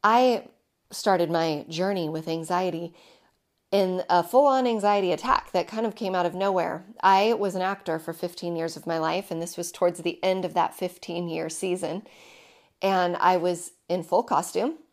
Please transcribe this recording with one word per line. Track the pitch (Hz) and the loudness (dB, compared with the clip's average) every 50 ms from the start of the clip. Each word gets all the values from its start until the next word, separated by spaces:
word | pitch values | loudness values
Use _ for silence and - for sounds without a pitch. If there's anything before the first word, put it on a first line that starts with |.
| - | 4
I | 208 226 240 254 254 233 214 - - _ _ _ _ _ _ _ _ | 4 4 6 6 4 2 0 -4 -10 _ _ _ _ _ _ _ _
started | - - - 220 190 175 170 156 | -14 -4 0 2 2 2 2 2
my | 170 165 165 165 156 147 - - | 2 0 0 0 -2 -4 -6 -8
journey | 165 160 180 196 202 190 170 151 | -4 -2 -2 -2 -2 -2 -4 -4
with | 160 160 156 - | -4 -6 -6 -6
anxiety | 165 165 160 160 180 175 185 185 165 160 170 165 _ - - - - _ _ _ _ _ _ _ _ _ _ _ | -6 -6 -4 -2 -2 0 0 -2 -4 -4 -8 -10 _ -18 -20 -20 -20 _ _ _ _ _ _ _ _ _ _ _
in | - 202 196 185 185 185 180 - | 2 2 2 2 0 -2 0 2
a | 175 175 165 | 2 2 2
full-on | 175 - 254 285 285 262 262 254 | 4 4 4 6 6 4 4 2
anxiety | 247 233 214 196 208 208 208 190 180 | 2 0 2 2 2 2 2 2 0
attack | 165 - - 247 - - - - | 0 0 2 2 2 2 0 -2
that | - 185 160 - | -2 -2 -2 -2
kind | 220 220 226 | -4 -4 -4
of | 220 - | -4 -4
came | - 233 190 185 | -4 -6 -2 0
out | 185 175 | 0 0
of | 175 175 | 0 -2
nowhere. | 180 196 202 190 180 165 170 160 165 185 202 226 - - | 0 -2 0 2 0 0 -2 -4 -8 -10 -16 -12 2 4
I | 190 196 190 202 220 233 | 6 6 6 6 4 2
was | - 202 196 180 | 2 0 -2 -2
an | 185 | -2
actor | 185 190 196 196 - - 160 160 | -2 -2 -4 -4 -4 -4 -4 -4
for | 160 - 165 | -4 -8 -8
fifteen | 165 - 175 175 - - 175 170 | -6 -6 -8 -8 -6 -6 -6 -4
years | 165 165 165 165 | -2 -4 -4 -6
of | 147 - 170 | -8 -6 -4
my | 165 165 | -2 0
life, | 160 160 165 185 196 - | 0 0 -2 -2 -4 -6
and | 170 165 | -6 -6
this | 165 170 - - | -6 -8 -8 -10
was | 170 - | -10 -10
towards | - - 185 175 175 - | -2 0 0 0 2 0
the | 170 175 170 - - | -4 -4 -4 0 0
end | 185 185 190 185 | 0 0 0 -2
of | 175 156 | -2 0
that | 175 165 - - | 0 0 0 -2
fifteen-year | - - 180 180 - - - 170 170 175 170 160 160 165 160 | -6 -8 -8 -8 -10 -12 -8 -6 -6 -4 -4 -4 -6 -6 -6
season. | 160 - - 190 175 185 190 160 160 190 - - - - - - - - - - _ _ _ _ _ _ | -6 -6 -4 -4 -4 -2 -4 -6 -6 -6 -8 -12 -20 -20 -20 -20 -20 -20 -20 -20 _ _ _ _ _ _
And | - 196 196 185 180 175 175 - | -2 0 2 2 2 0 0 2
I | - 180 185 180 | 4 4 4 4
was | 160 180 175 170 - - _ _ _ _ | 2 0 -2 -2 -6 -14 _ _ _ _
in | 175 180 | -4 -4
full | 160 - 175 180 247 | -2 0 0 0 0
costume | - - 151 175 - - 180 208 277 320 320 - _ | 2 0 -2 -2 -2 -4 -2 -2 -2 -4 -6 -14 _